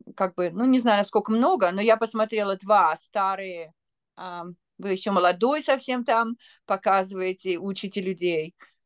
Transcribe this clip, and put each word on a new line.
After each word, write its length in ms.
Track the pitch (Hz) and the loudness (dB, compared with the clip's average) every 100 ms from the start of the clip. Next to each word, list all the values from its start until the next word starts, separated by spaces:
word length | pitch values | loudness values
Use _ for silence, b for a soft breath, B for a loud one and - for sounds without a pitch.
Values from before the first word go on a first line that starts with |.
| - - | -16 -4
как 180 | 190 | -4
бы, 160 | 180 180 | -2 -4
ну, 140 | 175 | 0
не 160 | 254 254 | 2 2
знаю, 180 | 233 202 | 4 2
насколько 320 | 202 220 214 | 2 0 0
много, 380 | 226 285 359 180 | 2 2 4 2
но 80 | 190 | 2
я 160 | 226 220 | 2 4
посмотрела 600 | 220 220 214 220 202 196 | 2 -2 -2 -2 -2 -4
два 400 | 196 208 180 165 | 2 4 4 0
старые, 760 | - 208 190 190 190 175 160 _ _ _ _ - | -6 -4 -2 -4 -8 -12 -14 _ _ _ _ -16
а, 280 | 185 175 170 175 _ - | -12 -12 -12 -16 _ -12
вы 120 | 196 | -6
еще 200 | 190 214 | -4 0
молодой 500 | 196 180 180 233 302 | 4 4 4 0 0
совсем 420 | 302 269 - 254 | 0 -2 -2 -4
там, 320 | 240 226 226 233 b b - | 0 0 0 -6 b b -6
показываете, 920 | 190 208 196 190 190 185 190 190 170 | -2 2 2 0 -4 -6 -4 -4 -4
учите 420 | 196 190 196 202 | -6 -8 -8 -6
людей. 540 | 185 175 175 160 160 - b _ | -6 -4 -2 -2 -6 -12 b _